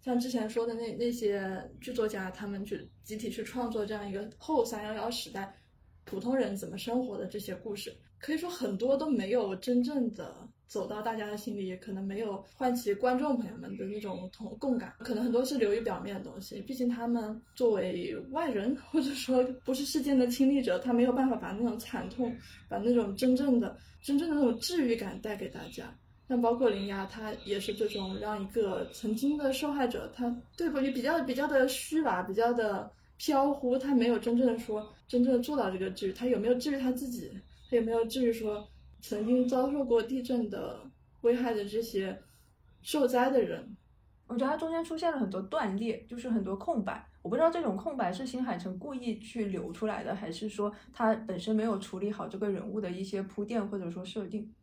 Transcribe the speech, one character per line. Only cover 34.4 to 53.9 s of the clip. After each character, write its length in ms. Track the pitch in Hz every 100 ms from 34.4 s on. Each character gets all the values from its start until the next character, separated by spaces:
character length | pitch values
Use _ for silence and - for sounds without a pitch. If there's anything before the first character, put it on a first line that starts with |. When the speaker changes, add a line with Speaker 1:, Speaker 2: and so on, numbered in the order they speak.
| 254
Speaker 1:
的 120 | 226
说， 300 | - 214 214 - _
真 160 | 247
正 120 | 247
的 40 | 247
做 160 | 240
到 160 | 294 202
这 80 | 185
个 120 | 190
治 180 | 185 196
愈。 40 |
他 120 | 190 247
有 140 | 220
没 80 | 220
有 60 |
治 180 | 247 294
愈 80 | 269
他 100 | 254
自 160 | 247 269
己？ 240 | 190 - 190 - - -
他 80 | 240
有 60 |
没 100 | 220
有 100 | 226 226
治 200 | 262 240
愈 60 |
说 340 | 226 214 208 208 - - -
曾 240 | - 208 220
经 200 | 254 247
遭 240 | 254 269
受 140 | 294
过 180 | 262 233
地 200 | 226 262
震 260 | 240 247 208
的 320 | 196 - - - - _ _
危 140 | 233
害 180 | 247 247
的 100 | 220 202
这 160 | 214
些 360 | 226 196 190 190 - _ _ _ _ _
受 260 | - 302 254
灾 220 | 247 254
的 140 | 269
人？ 340 | 190 165 - - _ _ _ _ _
Speaker 2:
我 80 |
觉 120 | 240 269
得 40 |
他 60 | 311
中 140 | 320
间 120 | 330
出 140 | 330 320
现 160 | 339
了 60 | 302
很 100 | 208
多 140 | 190
断 340 | 196 311 226 196
裂， 260 | 233 - -
就 80 | 240
是 140 | 247
很 120 | 226
多 140 | 190 196
空 260 | - 285
白。 240 | 185 - - -
我 80 | -
不 80 | 233
知 60 |
道 80 | 320
这 120 | 339
种 140 | 302 185
空 220 | 330 277
白 120 | 190
是 160 | 185 262
新 160 | 254
海 140 | 254 180
诚 220 | 185 185
故 160 | 285
意 240 | 262 240 214
去 260 | - 233
留 260 | 202 185 -
出 140 | 170 214
来 160 | 208
的， 120 | -
还 180 | 190 -
是 160 | 165 214
说 240 | - 208 208 -
他 240 | - 233
本 240 | 226 220 180
身 160 | 180
没 100 | 220
有 140 | 220 202
处 200 | 196 185
理 120 | 202
好 160 | 208 220
这 120 | 196
个 120 | 208
人 160 | 196 214
物 140 | 202
的 100 | 196
一 140 | 180
些 160 | 196 196
铺 220 | 196 -
垫 240 | 208 233 202
或 100 | 202
者 120 | 175